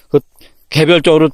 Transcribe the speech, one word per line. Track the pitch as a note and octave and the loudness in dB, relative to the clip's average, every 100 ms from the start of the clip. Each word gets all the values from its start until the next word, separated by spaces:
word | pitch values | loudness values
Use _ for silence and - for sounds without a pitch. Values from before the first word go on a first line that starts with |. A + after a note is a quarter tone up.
| _ | _
그 | D3 - _ - _ _ | -6 -6 _ -20 _ _
개별적으로 | D3+ D#3 F3 E3+ D#3 D#3 | -4 0 0 0 0 0